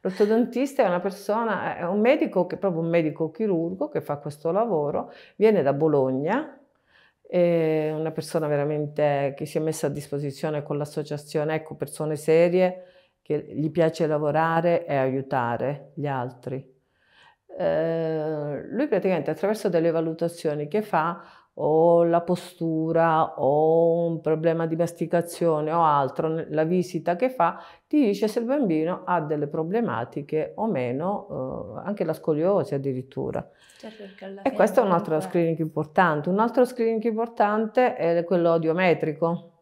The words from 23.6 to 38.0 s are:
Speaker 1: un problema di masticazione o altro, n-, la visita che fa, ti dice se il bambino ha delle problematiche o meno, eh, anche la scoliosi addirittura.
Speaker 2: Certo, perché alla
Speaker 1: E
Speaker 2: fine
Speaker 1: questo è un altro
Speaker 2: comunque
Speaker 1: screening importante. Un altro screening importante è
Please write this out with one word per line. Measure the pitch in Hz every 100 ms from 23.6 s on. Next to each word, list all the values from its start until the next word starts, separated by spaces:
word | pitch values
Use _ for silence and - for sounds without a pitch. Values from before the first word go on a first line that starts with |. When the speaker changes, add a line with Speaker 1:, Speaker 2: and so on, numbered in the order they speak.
| 160 160 170 170 170
Speaker 1:
un | 165
problema | 160 156 160 165 165
di | 160
masticazione | 170 - 165 170 170 - 170 151 151
o | 165
altro, | 165 143 131 - 160
n-, | 160 -
la | 151
visita | 160 180 175 - 160 180
che | 254
fa, | 254 165 - - - _
ti | 302 240
dice | 196 214
se | 214
il | 233
bambino | 285 226 156 160 185
ha | - 175
delle | 151 151 139
problematiche | 160 160 214 220 113 120 - 143 156 151 -
o | 220
meno, | 156 123 127 175 202 - - 131 131 101 -
eh, | -
anche | 208 165
la |
scoliosi | 160 - 151 170 202 139 143
addirittura. | 139 127 127 - 131 - - _ _ -
Speaker 2:
Certo, | 220 -
perché | 196 - 196
alla | 196
Speaker 1:
E |
Speaker 2:
fine | 196 -
Speaker 1:
questo | 190 226
è |
un | 208
altro | 175 208 156
Speaker 2:
comunque | 185
Speaker 1:
screening | 180 165 160
importante. | 160 160 151 - 180 151 147
Un | 190
altro | 233 233
screening | 247 247 226 226
importante | 226 220 233 233 208 214 220 254 247
è | 247